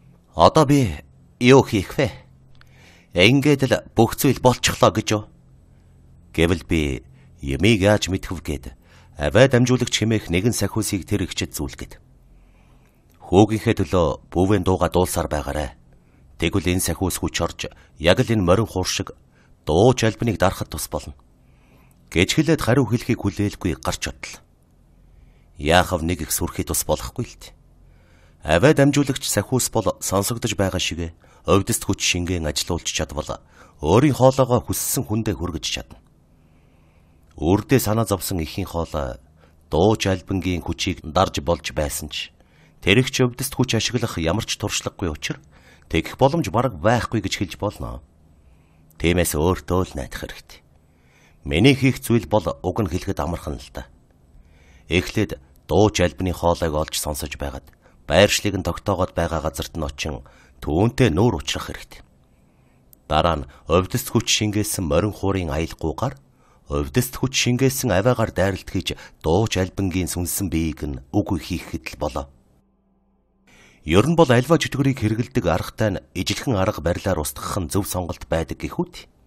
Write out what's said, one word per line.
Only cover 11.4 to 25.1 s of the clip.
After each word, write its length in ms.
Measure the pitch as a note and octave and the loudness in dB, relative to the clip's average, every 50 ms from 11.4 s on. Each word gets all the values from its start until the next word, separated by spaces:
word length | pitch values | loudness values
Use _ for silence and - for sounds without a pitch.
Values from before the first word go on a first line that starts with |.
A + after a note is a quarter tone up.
| F2+ - - | -6 -6 -6
зүүлгээд, 400 | - D2 C#2 - - - - - - - _ _ _ _ _ - - - _ _ _ _ _ - _ _ _ _ _ _ _ _ _ - | -8 -8 -8 -8 -12 -14 -14 -16 -20 -20 _ _ _ _ _ -20 -20 -20 _ _ _ _ _ -20 _ _ _ _ _ _ _ _ _ -6
"Хүүгийнхээ 500 | - F2+ F#2+ G#2+ G#2 A2 G#2 - A#2 G#2 - | 2 4 6 6 6 2 0 0 0 0 0
төлөө 480 | F#2+ - - F2+ E2+ D2 - - - _ | -2 0 2 2 2 2 -2 -4 -10 _
бүүвэн 320 | - E2 F#2 F#2+ G#2+ F#2+ | 0 0 2 4 2 2
дууга 320 | E2+ F#2+ F#2+ E2 E2+ E2+ - | 2 0 0 2 0 2 2
дуулсаар 320 | F2 F#2 - - E2+ D#2+ | 2 0 2 0 -4 -2
байгаарай. 480 | D#2+ D2+ D2+ C#2+ C#2+ C#2+ D2+ D2 - - - - - - - _ _ _ _ - - - | -2 -4 -4 -4 -4 -6 -6 -6 -6 -10 -16 -20 -20 -20 -20 _ _ _ _ -20 -20 -8
Тэгвэл 320 | - E2 D#2+ - G2 D#2+ F2+ | -4 -4 0 0 0 0 0
энэ 160 | F2+ F#2 - | 0 0 0
сахиус 320 | - D#2+ - G2 F2 - | -2 -2 -2 -2 -4 -2
хүч 240 | - - D#2+ - - | -4 -6 -4 -2 -2
орж, 240 | F2 E2 - - - - - - - _ _ | -4 -4 -4 -8 -12 -12 -14 -18 -20 _ _
яг 240 | - D2 E2 G2 B2 | 0 2 4 4 4
л 80 | B2 G2+ | 2 2
энэ 160 | A#2 G#2+ F#2 | 0 2 4
морин 240 | E2+ F#2 A2+ A2 - | 4 4 4 2 -2
хуур 160 | - F#2 F#2 | -4 -4 -4
шиг 320 | - - - G2 - - - _ _ _ _ _ _ - _ _ | -4 -4 -6 -6 -8 -10 -18 _ _ _ _ _ _ -20 _ _
дуу 320 | - D2+ F2 A2 B2+ B2 | 0 4 6 6 6 6
жалбныг 400 | - A2+ A2+ G#2 - A2+ A#2 F#2+ | 4 2 0 0 0 -4 -4 0
дарахад 320 | - F2+ F#2+ - - - - | 0 0 0 0 -2 -8 -10
тус 160 | - D2+ - | -8 -8 -8
болно." 320 | - - D2 - - C2+ - _ _ _ _ _ _ _ _ _ _ - _ _ _ _ _ _ _ | -6 -6 -8 -8 -10 -16 -18 _ _ _ _ _ _ _ _ _ _ -20 _ _ _ _ _ _ _
гэж 180 | - D#2+ F#2+ - - D#3 | 2 2 2 4 4 2
хэлээд 220 | D3+ D#3 D#3+ - - | 2 2 2 2 2
хариу 240 | - A#2 C#3+ B2+ | 2 2 2 2
хэлхийг 320 | G#2 C3 A#2+ - - A#2 - | 2 0 -2 0 -2 -2 0
хүлээлгүй 560 | - G2+ - - G2+ G2+ - - - F2+ D2 - - | -2 -4 -2 -2 -4 -4 -4 -4 -4 -4 -4 -2 -4
гарч 240 | - E2 - - | -6 -6 -6 -8
одлоо. 320 | D2 C#2 - - - - - - _ _ _ _ _ _ _ _ _ _ _ _ _ | -10 -10 -10 -16 -16 -18 -20 -20 _ _ _ _ _ _ _ _ _ _ _ _ _